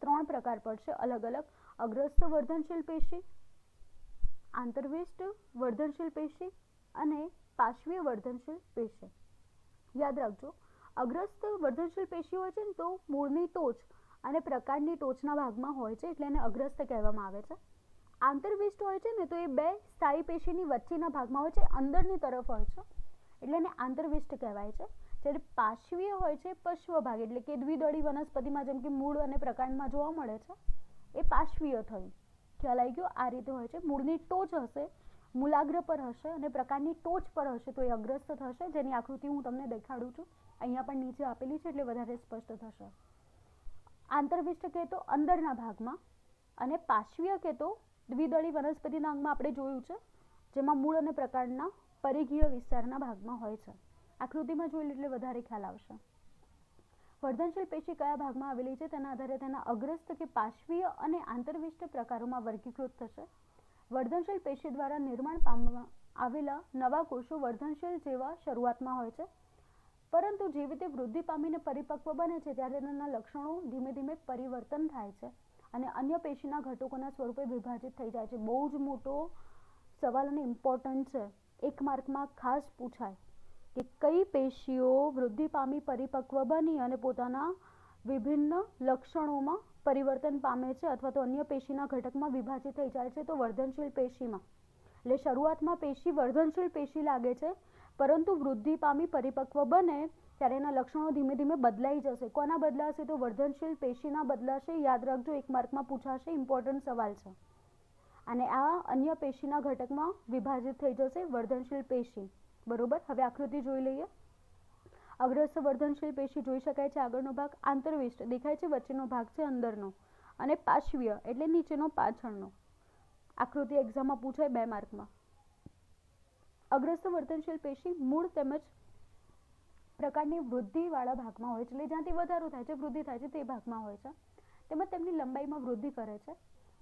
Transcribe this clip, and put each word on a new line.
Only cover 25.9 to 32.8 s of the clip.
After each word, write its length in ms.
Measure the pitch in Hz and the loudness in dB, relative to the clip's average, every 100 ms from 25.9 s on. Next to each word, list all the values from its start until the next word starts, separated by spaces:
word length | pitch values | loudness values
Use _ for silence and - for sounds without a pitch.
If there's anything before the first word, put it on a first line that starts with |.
| 349 403 381 | -4 -2 2
હોય 140 | 349 302 | 2 0
છે, 160 | 370 339 | -6 -4
પશ્વ 360 | 349 349 - 320 | -4 -4 0 2
ભાગ, 220 | 233 226 220 | 2 -2 -4
એટલે 160 | 247 | -4
કે 160 | 240 294 | -4 -2
દ્વિદળી 460 | 277 311 311 311 302 | 0 2 4 4 2
વનસ્પતિમાં 580 | 285 294 269 240 285 269 | 0 -2 -2 -2 -2 -2
જેમ 160 | 269 | -4
કે 80 | 285 | -2
મૂળ 320 | 277 285 294 | 0 0 0
અને 140 | 285 277 | 2 2
પ્રકાંડમાં 580 | 262 240 262 262 269 285 | 0 0 -2 0 0 0
જોવા 160 | 294 | 0
મળે 260 | 320 240 220 | -2 -6 -8
છે, 140 | - 370 - - - - - - | -12 -4 2 2 2 -12 -10 6
એ 100 | - | 8
પાર્શ્વીય 520 | 381 320 - 302 233 | 8 6 2 2 0
થયું. 280 | 180 208 185 - - - - - | -4 -8 -10 -12 -20 -20 -20 -4
ખ્યાલ 200 | 277 | 2
આવી 160 | 247 | 4